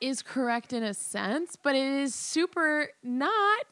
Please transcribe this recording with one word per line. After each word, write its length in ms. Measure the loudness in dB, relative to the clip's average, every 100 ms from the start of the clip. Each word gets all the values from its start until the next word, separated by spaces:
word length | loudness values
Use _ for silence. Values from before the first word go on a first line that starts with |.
is 220 | -4 -4
correct 500 | -4 -2 0 0 -2
in 100 | -4
a 100 | -4
sense, 640 | -4 -6 -4 -2 -2 -4 -4
but 180 | 0 2
it 100 | 2 0
is 120 | 0
super 760 | -2 -2 0 0 2 2 2 0 -6
not 640 | -4 -2 2 2 2 2 -2